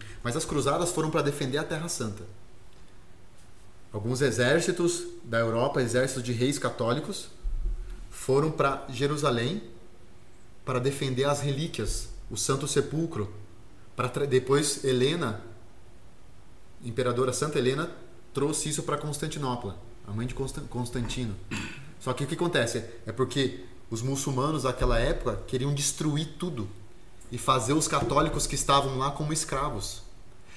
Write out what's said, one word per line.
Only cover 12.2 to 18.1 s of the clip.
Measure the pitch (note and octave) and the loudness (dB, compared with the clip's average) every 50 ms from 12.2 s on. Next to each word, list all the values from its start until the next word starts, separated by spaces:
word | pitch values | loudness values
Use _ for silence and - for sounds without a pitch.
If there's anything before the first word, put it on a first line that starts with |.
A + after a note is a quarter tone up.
| - - | -10 -6
o | A2+ G2+ | -4 -2
Santo | - - C3+ C3+ D3 C#3 | 2 2 2 2 2 2
Sepulcro. | - D3 - - C#3+ D#3 E3 E3 - - G#2 G2+ - - - - - - - - - - - - - | 2 2 2 2 2 0 0 0 0 -2 -4 -4 -6 -10 -14 -14 -14 -14 -14 -14 -14 -14 -14 -10 -4
Pra | - C3 - | -2 -2 0
tra-, | - D3+ C#3+ | 0 0 2
depois, | C#3 - B2+ - - C#3 C#3+ D#3 D3+ - - - | 6 6 6 6 6 4 4 4 2 0 0 2
Helena, | C3+ B2+ B2 B2+ C#3+ E3 F3 D3 A2+ G#2 G2+ - - - - - - - - - - - - - - - - - - - - - - - - - - - - - | 2 4 6 6 4 4 2 0 -2 -2 -4 -8 -10 -12 -14 -14 -14 -14 -14 -14 -14 -14 -14 -14 -14 -14 -14 -14 -12 -12 -12 -14 -14 -14 -14 -14 -14 -12 -10 -8
Imperadora | A#2+ G#2 A#2 A#2+ B2 B2 A#2+ C3 B2+ - | -4 0 2 2 2 4 4 4 4 4
Santa | - D3+ D#3 D3+ D3 | 2 0 2 2 4
Helena, | A#2+ B2+ C3+ D3 E3+ E3+ - - - - | 4 4 4 2 0 -2 -4 -10 -12 -14